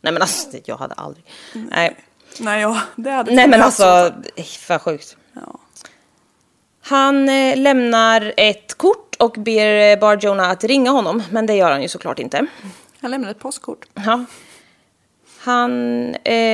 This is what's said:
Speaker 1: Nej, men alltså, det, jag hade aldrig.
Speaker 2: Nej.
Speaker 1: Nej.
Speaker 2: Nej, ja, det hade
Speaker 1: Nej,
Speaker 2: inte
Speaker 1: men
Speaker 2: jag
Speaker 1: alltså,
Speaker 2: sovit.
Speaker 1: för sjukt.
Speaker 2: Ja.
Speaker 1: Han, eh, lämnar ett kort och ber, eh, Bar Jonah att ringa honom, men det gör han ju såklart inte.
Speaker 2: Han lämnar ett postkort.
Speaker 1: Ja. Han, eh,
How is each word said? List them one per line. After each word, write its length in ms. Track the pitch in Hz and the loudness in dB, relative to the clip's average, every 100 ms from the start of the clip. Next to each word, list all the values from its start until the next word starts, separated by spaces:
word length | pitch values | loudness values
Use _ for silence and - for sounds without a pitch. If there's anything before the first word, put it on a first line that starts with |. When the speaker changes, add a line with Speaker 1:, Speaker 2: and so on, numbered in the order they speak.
Speaker 1:
Nej, 120 | 156 | -4
men 100 | 165 | -4
alltså, 260 | 185 - - | -2 -4 -6
det, 180 | 123 - | -16 -14
jag 80 | 117 | -12
hade 180 | 135 | -12
aldrig. 300 | - - 147 _ - - | -14 -16 -18 _ -20 -18
Speaker 2:
Nej. 120 | 233 220 | -16 -8
Speaker 1:
Nej. 260 | - 170 - _ _ _ - | -4 -4 -4 _ _ _ -12
Speaker 2:
Nej, 200 | 220 208 | -6 -4
ja, 180 | 214 226 - - | -2 -4 -8 -10
det 140 | 240 | -6
hade 200 | 269 226 | -4 2
Speaker 1:
Nej, 100 | 254 | 4
Speaker 2:
inte 60 | 254 | 6
Speaker 1:
men 80 | 226 | 6
Speaker 2:
jag 80 | 233 | 4
Speaker 1:
alltså, 460 | 226 190 180 175 - - - | 4 4 6 4 -2 -18 -16
Speaker 2:
sovit. 100 | 165 | -16
Speaker 1:
för 300 | - - 165 | -16 -6 -6
sjukt. 380 | - 151 - - _ | -4 -8 -12 -20 _
Speaker 2:
Ja. 260 | - - - _ - - _ _ _ _ _ _ _ _ _ | -20 -20 -20 _ -20 -20 _ _ _ _ _ _ _ _ _
Speaker 1:
Han, 460 | - 277 269 277 269 | -4 0 2 2 2
eh, 280 | 269 262 262 | 2 0 2
lämnar 760 | 269 269 240 233 226 226 214 - | 2 2 2 2 4 2 0 2
ett 380 | 214 202 _ | 2 2 _
kort 420 | - 359 427 - - | -2 0 0 -4 -2
och 140 | 233 233 | -2 0
ber, 540 | 214 220 214 208 208 | -2 0 2 4 6
eh, 60 | 208 | 6
Bar 200 | 214 208 | 4 2
Jonah 280 | 202 196 185 | 0 0 -2
att 140 | 185 | -2
ringa 260 | 214 277 247 | 0 2 2
honom, 320 | 277 190 208 185 | 2 0 -4 -4
men 160 | 214 220 | -4 -2
det 80 | |
gör 160 | 208 180 | 2 2
han 120 | 139 | 2
ju 60 | 135 | -4
såklart 300 | - 165 127 | -10 -10 -8
inte. 280 | 131 143 302 - 196 185 - _ | -6 -4 -4 -8 -20 -20 -20 _
Speaker 2:
Han 100 | 254 | -10
lämnar 200 | 262 220 | -8 -8
ett 80 | 202 | -10
postkort. 480 | - 285 - - - | -12 -14 -14 -16 -16
Speaker 1:
Ja. 300 | - 202 240 247 - - - _ _ _ _ _ _ _ _ | -10 -4 -2 -4 -18 -20 -20 _ _ _ _ _ _ _ _
Han, 320 | - 247 240 247 240 240 240 | -4 -2 -2 -2 -4 -4 -6
eh, 200 | - - 226 226 | -6 -2 0 0